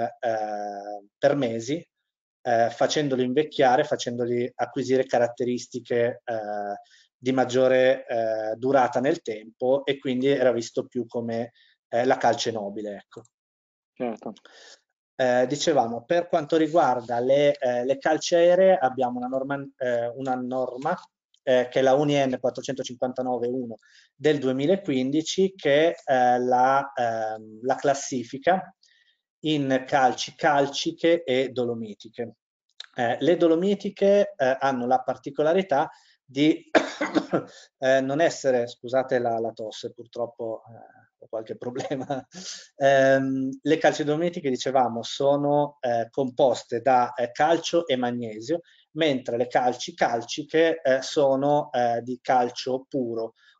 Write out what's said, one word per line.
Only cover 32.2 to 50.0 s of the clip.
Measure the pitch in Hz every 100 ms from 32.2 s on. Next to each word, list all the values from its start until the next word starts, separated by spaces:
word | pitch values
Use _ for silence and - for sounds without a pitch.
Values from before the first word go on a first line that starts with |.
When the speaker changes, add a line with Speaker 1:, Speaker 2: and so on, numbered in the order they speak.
| 117 - _ _ _ - -
Speaker 1:
Eh, | - 117 120
le | 143 170
dolomitiche, | 165 160 190 196 202 - 196 202 202 -
eh, | 131 131
hanno | 135 131 123
la | 131
particolarità | - 127 147 139 151 180 190 139 160 - _ _
di, | _ 127 151 - -
<coughs> | - - - 294 - - 165 - - - -
eh, | 131 135
non | 131 143
essere, | 165 - 139 127 120
scusate | - 120 131 127 127
la, | 120 113
la | 113
tosse, | 113 110 - -
purtroppo, | - 117 123 113 - 113 110 -
eh, | 110 107 _ 113 _
ho | 113
qualche | 113 113 110
<laughs> | 123 127 - 135
problema. | 123 139 - 180 185 - - -
Ehm, | 139 135 135 135 135 135 131 135
le | 143 156
calci | 160 147
dolomitiche, | 147 151 170 175 143
dicevamo, | 127 135 131 120 117
sono, | 113 - 139 143 143 147 143 -
eh, | 123 117 113
composte | - 131 123 139 113 - 120
da, | 123 127 120
eh, | - 120
calcio | - 151 165 - 170 170
e | 127
magnesio, | 123 120 117 107 113 165 - _ _
mentre | 151 160 131 123 117
le | 165
calci | 143 147 - -
calciche, | -